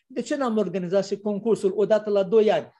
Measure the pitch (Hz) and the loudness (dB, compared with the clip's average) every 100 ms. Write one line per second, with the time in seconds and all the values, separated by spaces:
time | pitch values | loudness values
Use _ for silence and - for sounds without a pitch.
0 | _ - 233 294 254 214 185 185 175 196 | _ -8 -4 -2 0 0 -2 -4 0 0
1 | 190 202 208 202 226 202 196 214 202 214 | 0 -4 -4 -4 0 0 0 0 2 2
2 | 214 202 190 220 214 170 123 _ | 2 -2 2 4 4 2 -2 _